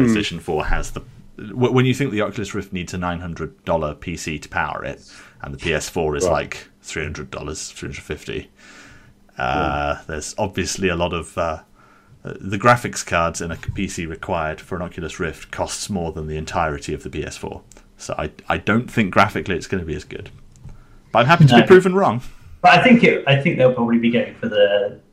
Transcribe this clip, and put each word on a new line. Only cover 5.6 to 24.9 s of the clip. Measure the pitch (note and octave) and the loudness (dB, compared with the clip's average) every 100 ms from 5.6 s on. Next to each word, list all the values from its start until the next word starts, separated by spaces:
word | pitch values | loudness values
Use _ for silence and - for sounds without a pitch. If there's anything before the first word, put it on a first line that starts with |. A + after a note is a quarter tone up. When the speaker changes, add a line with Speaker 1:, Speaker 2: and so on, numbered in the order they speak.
| F2 | -4
Speaker 1:
S | D#2 - | -2 -2
four | F2+ D#2 D2 | -2 -2 0
is | |
Speaker 2:
Right. | F2+ | 0
Speaker 1:
like | D2+ - - - _ | 0 -2 -10 -16 _
three | - E2+ | -14 -8
hundred | D#2 D#2 C#2+ | -8 -8 -12
dollars, | - C#2 D#2 - | -12 -10 -10 -12
three | - C2 | -12 -12
hundred | C#2 | -12
fifty. | - D2+ - G#1+ - _ - - - - - _ _ - | -12 -12 -10 -10 -12 _ -20 -20 -20 -20 -20 _ _ -6
Uh, | B1+ D2 C#2+ C#2+ D2 C#2+ | -4 -2 -2 -2 -2 -6
Speaker 2:
Yeah. | - | -8
Speaker 1:
there's | D#2 - - | -10 -8 -6
obviously | G#2 F#2+ F2 - F#2+ | -6 -4 -6 -2 -2
a | E2+ | -2
lot | F2 | -2
of, | F2 - - | -4 -8 -6
uh, | E2 D#2 - _ _ _ _ - | -6 -6 -12 _ _ _ _ -20
uh, | - - | -16 -12
the | F#2+ G2+ | -8 0
graphics | A#2+ A#2+ G2 - - | 4 4 2 -8 -4
cards | F2 E2+ E2 | 0 0 -2
in | E2+ | -8
a | D#2+ | -8
P | - - F#2 | -8 -6 -6
C | - E2 | -6 -8
required | D#2 - F2 D#2 D#2 | -8 -6 -4 -4 -6
for | - F2+ | -10 -10
an | |
Oculus | E2+ F2 D#2+ - | -8 -8 -10 -6
Rift | E2+ D2+ - | -6 -8 -12
costs | - F2 - - | -8 -8 -8 -6
more | G2 E2+ | -6 -4
than | E2 D#2 | -6 -8
the | D#2 | -8
entirety | - F#2 D#2+ D2 - | -6 -2 -2 -2 -6
of | D2+ | -8
the | - | -8
P | D2 C#2+ | -10 -10
S | - | -10
four. | - - - - - _ | -12 -12 -16 -20 -20 _
So | - - | -10 -8
I, | D#2 - - | -8 -8 -6
I | E2 | -4
don't | - A2 B2 | 0 0 0
think | - G2 | -2 2
graphically | G#2+ G2+ F#2 D#2 E2+ | 4 4 2 -4 -4
it's | - | -4
gonna | F#2+ D#2 | -6 -4
be | D2 | -8
as | - | -10
good. | - - - - - - - - - - | -14 -16 -20 -20 -20 -20 -20 -20 -20 -2
But | A2+ | 2
I'm | B2 | 6
happy | E3+ C#3+ | 8 8
to | A#2+ | 8
Speaker 3:
No. | |
Speaker 1:
be | - | 10
proven | F#3 F#3 | 10 8
wrong. | F3+ E3+ A#2 - - - - | 4 2 0 -4 -14 -20 2
Speaker 3:
But | F3+ F3 | 6 6
I | |
think | B3 - | 8 8
it, | F3+ - C#3 | 6 4 2
I | C3+ | 2
think | F3 - | 2 4
they'll | B2+ | 4
probably | A#2+ A2+ A#2 | 4 2 2
be | A#2 | 2
going | A#2 G#2+ - | 2 0 -6
for | A2 | -2
the | G#2 G2+ G2+ B2+ | 2 4 4 0